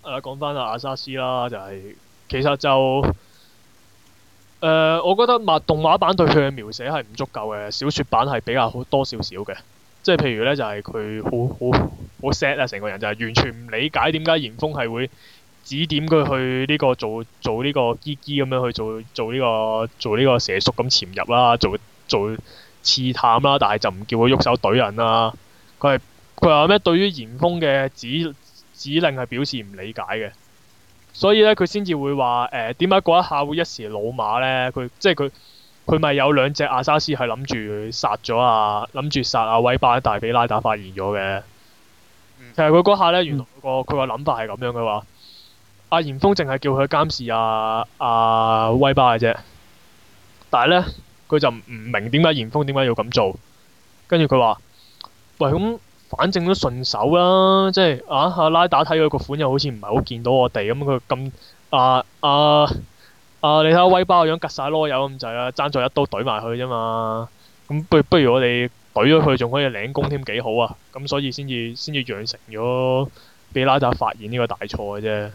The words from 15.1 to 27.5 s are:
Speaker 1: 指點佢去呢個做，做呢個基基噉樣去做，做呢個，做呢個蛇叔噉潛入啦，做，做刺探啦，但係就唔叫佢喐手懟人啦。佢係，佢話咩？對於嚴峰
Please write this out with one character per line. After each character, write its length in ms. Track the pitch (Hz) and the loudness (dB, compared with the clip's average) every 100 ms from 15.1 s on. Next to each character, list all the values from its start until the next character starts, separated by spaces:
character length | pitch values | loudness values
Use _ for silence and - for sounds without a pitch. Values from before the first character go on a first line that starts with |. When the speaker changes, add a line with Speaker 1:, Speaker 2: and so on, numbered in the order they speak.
| - - - _ _ | -10 -20 -20 _ _
Speaker 1:
指 220 | - 135 165 | -10 -6 -2
點 220 | 156 156 | -2 0
佢 200 | 160 143 | 2 2
去 380 | 135 131 127 135 | -2 -2 -2 -2
呢 60 | 151 | 0
個 180 | 139 123 | 0 0
做， 300 | 110 110 113 _ | -4 -8 -12 _
做 220 | 127 110 | -6 -4
呢 80 | 135 | -2
個 220 | 139 120 117 | 0 0 -2
基 200 | 147 139 | -8 -10
基 260 | - 143 | -6 -4
噉 60 | 131 | -2
樣 200 | 131 123 | -2 -4
去 60 | |
做， 280 | 117 110 110 113 | -4 -8 -8 -12
做 200 | - 113 | -8 -6
呢 60 | 127 | -2
個， 500 | 127 110 110 110 113 _ | 0 0 0 -2 -4 _
做 180 | 120 107 | -4 2
呢 60 | 135 | 4
個 140 | 120 | 2
蛇 200 | - 95 | 0 -2
叔 120 | - | -2
噉 180 | - 123 | -2 -2
潛 180 | - 92 95 - | -2 -4 -8 0
入 80 | |
啦， 240 | 120 123 120 | 4 4 4
做， 200 | 110 101 - _ - | 0 -4 -10 _ -4
做 280 | 208 147 110 - - - _ | -2 -2 -6 -14 -20 -20 _
刺 320 | - - 127 | -4 -2 -2
探 280 | 120 123 113 | 0 2 4
啦， 160 | 139 139 | 4 2
但 100 | 104 | 2
係 60 | 107 | 0
就 120 | 110 | -2
唔 140 | 92 107 | -6 -6
叫 120 | 117 | 2
佢 120 | 120 131 | 2 4
喐 60 | |
手 100 | - 117 | 2 0
懟 160 | 98 | 2
人 240 | 117 110 107 | 2 0 0
啦。 380 | 113 113 113 - _ _ _ _ | 2 2 2 -4 _ _ _ _
佢 160 | 143 131 | 0 0
係， 40 | - _ _ - | -4 _ _ 0
佢 100 | 170 | 4
話 180 | 151 160 | 6 6
咩？ 120 | 202 | 4
對 180 | 185 170 | 4 2
於 120 | 202 | 0
嚴 280 | 156 113 123 | -4 -14 -2
峰 220 | 170 | -2